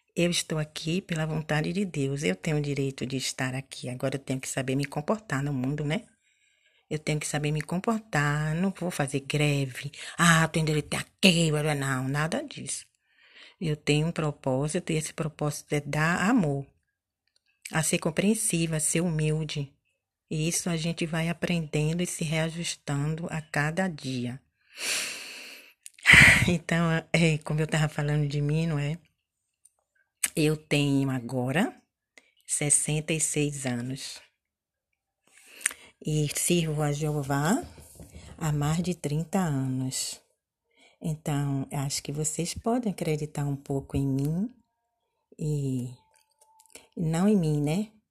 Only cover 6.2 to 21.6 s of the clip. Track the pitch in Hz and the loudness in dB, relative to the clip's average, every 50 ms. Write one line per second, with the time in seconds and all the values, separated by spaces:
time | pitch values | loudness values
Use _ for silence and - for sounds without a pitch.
6.2 | _ _ _ _ _ _ _ _ _ _ _ _ _ - - 151 - - 151 151 | _ _ _ _ _ _ _ _ _ _ _ _ _ -8 -8 -6 -2 -2 -2 -2
7.2 | 147 - - 151 147 147 151 156 - - - 180 190 - 226 220 220 - - 151 | -2 -2 -2 -2 0 0 -2 -2 -4 -4 -4 -4 -2 0 -2 -2 -2 -2 0 2
8.2 | 143 147 147 151 151 156 156 165 185 196 190 - 170 175 - - 147 135 - 139 | 2 2 2 0 0 -2 0 0 0 -2 -2 -4 -6 -6 -2 -2 -2 -2 -2 -4
9.2 | 135 - - 147 147 147 143 139 139 131 123 - - 143 - - - - - - | -4 -2 0 2 2 2 2 2 0 -2 -4 -8 -10 -12 -12 -12 -14 -8 0 4
10.2 | 160 170 165 160 165 160 - 170 160 156 156 151 143 - - - - - _ _ | 6 8 8 8 6 4 2 0 0 0 0 0 -2 -2 -4 -6 -6 -8 _ _
11.2 | - 196 170 170 170 160 151 151 147 156 151 143 135 135 135 131 127 131 139 147 | 6 6 6 6 4 2 2 2 0 0 0 0 0 -2 -2 -2 -2 -2 0 0
12.2 | 151 165 185 254 320 269 - - 127 135 - - - _ _ _ _ _ _ _ | 0 0 -2 -4 -6 -6 -10 -12 -10 -8 -8 -10 -10 _ _ _ _ _ _ _
13.2 | _ - - - - - - - 190 156 151 - - - 147 151 151 165 170 - | _ -20 -20 -20 -20 -20 -12 -6 -4 -4 -4 -2 2 2 4 4 4 2 0 0
14.2 | 160 151 143 - - 139 127 131 143 151 - 180 175 - 170 156 156 - - - | 0 -2 -2 -2 -2 0 0 0 0 0 -2 -2 -2 -2 -2 -2 -2 -4 -4 -4
15.2 | 160 151 - - 151 147 147 - - - - 147 143 143 139 151 156 165 175 - | -6 -4 -4 -2 -2 -2 -4 -4 -6 -4 -2 -2 -2 -2 0 0 2 2 2 2
16.2 | - 190 254 262 175 147 139 139 139 - _ _ _ _ _ _ _ _ _ _ | 2 4 4 4 4 2 0 -2 -6 -8 _ _ _ _ _ _ _ _ _ _
17.2 | _ _ _ _ _ _ _ _ - - - 156 151 - - 170 - 175 151 - | _ _ _ _ _ _ _ _ -10 -4 0 0 0 2 0 0 0 0 0 2
18.2 | 185 196 220 220 - - - 165 165 160 165 156 151 - - 165 170 185 160 156 | 2 2 2 2 0 0 0 0 0 0 0 0 0 0 0 0 0 0 0 0
19.2 | 156 156 156 156 160 147 - 151 139 135 _ _ _ _ _ _ _ _ _ _ | 2 2 0 0 -2 -4 -4 -6 -6 -8 _ _ _ _ _ _ _ _ _ _
20.2 | _ - - 156 156 165 165 - - 190 165 165 156 170 165 - 175 160 160 165 | _ -6 -4 -2 0 0 0 -2 -2 -2 -2 -2 -2 -2 -2 -2 -2 -2 -2 -2
21.2 | 160 165 170 - - - 175 170 | -2 -2 -2 -2 -2 -2 0 -2